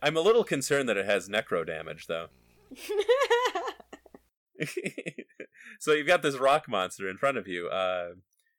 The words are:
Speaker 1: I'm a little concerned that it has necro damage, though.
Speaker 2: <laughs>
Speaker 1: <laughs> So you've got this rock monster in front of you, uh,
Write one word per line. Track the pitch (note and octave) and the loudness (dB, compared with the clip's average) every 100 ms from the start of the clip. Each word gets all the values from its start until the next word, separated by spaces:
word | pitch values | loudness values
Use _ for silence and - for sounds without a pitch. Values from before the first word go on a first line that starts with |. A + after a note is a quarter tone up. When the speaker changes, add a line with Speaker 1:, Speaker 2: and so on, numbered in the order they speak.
Speaker 1:
I'm | C#3+ D#3+ | -2 2
a | |
little | F3 A3+ | 4 4
concerned | - D3+ C#3 C#3 B2+ | 4 0 2 0 2
that | G2 | 0
it | G2 | 2
has | G2+ F#2 | 0 0
necro | G#2 - F#2 D#2+ | -4 0 -2 -2
damage, | D#2+ D#2+ D#2 - | -6 -8 -12 -6
though. | E2 E2 _ _ _ - | -6 -6 _ _ _ -20
Speaker 2:
<laughs> | C4 - G#4 G4+ B4+ B4+ A#4 B4 F4+ A#4+ - - - - - _ _ _ - | -16 -6 -2 2 2 4 2 2 -2 -8 -10 -16 -20 -20 -20 _ _ _ -10
Speaker 1:
<laughs> | D3+ - F#3 - - - - - - _ - - | -8 -6 -8 -8 -12 -12 -18 -18 -20 _ -20 -8
So | - | 0
you've | D3+ D3 | 2 4
got | F3 | 2
this | D3+ C#3 | 2 2
rock | C3+ D3 D3 | 4 4 2
monster | G#2+ F#2 - F#2+ | -2 -2 -2 -8
in | F#2+ | -2
front | C#3 C3 | 0 0
of | G2 | -4
you, | F2 F2 | -6 -4
uh, | F#2 F#2 F#2 F2 F2+ _ _ _ | -2 0 -2 -4 -10 _ _ _